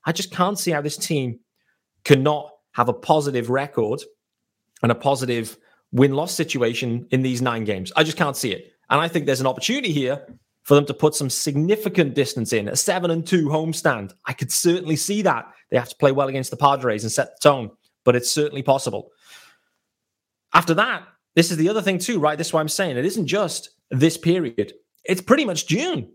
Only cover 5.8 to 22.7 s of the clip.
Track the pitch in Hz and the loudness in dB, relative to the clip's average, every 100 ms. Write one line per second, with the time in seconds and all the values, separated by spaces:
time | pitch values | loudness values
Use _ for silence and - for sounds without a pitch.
5.8 | _ 123 139 135 175 - - 135 117 120 | _ 4 4 4 -2 -2 -2 0 0 -2
6.8 | 123 117 - 131 131 123 127 117 107 98 | -4 -4 0 0 0 0 -2 -2 -4 -4
7.8 | 92 160 160 160 156 131 123 90 - _ | -2 0 0 0 -2 -2 -6 -6 -10 _
8.8 | _ 135 165 170 143 127 131 131 - 262 | _ -2 0 -2 0 0 0 -2 -4 -4
9.8 | 240 147 127 143 - - _ _ - 143 | -2 -2 -2 -4 -8 -20 _ _ 4 4
10.8 | 143 135 151 - 139 - - 143 165 214 | 4 2 0 2 -4 -4 -2 0 2 0
11.8 | 208 185 147 135 127 - 110 113 104 - | 0 2 2 2 -2 -2 -2 -2 -2 -2
12.8 | - 180 175 165 165 185 147 156 160 156 | -2 0 0 -2 0 0 2 0 -2 -2
13.8 | 160 120 98 - - 131 131 - 180 180 | 0 0 -4 -12 -12 -8 -4 0 2 0
14.8 | 180 160 - 208 190 120 - - _ 123 | 0 -4 -2 0 0 0 -4 -20 _ -2
15.8 | 123 - 143 135 135 135 127 127 143 139 | -2 2 2 2 -2 -4 -8 2 2 4
16.8 | 123 107 110 - 131 - 151 139 107 _ | 0 -2 -2 -2 -4 4 4 4 -4 _
17.8 | _ _ - 123 120 - 147 143 139 135 | _ _ 2 2 2 -2 -2 -2 0 0
18.8 | 127 101 - _ _ - - _ _ _ | 0 -6 -12 _ _ -20 -20 _ _ _
19.8 | _ _ _ _ _ _ _ 170 170 165 | _ _ _ _ _ _ _ 2 4 0
20.8 | 233 190 - _ _ - 170 165 165 214 | 0 -2 -10 _ _ 0 0 2 0 0
21.8 | 196 185 180 220 151 151 165 160 156 | -2 -2 -2 0 0 -2 -2 -2 -2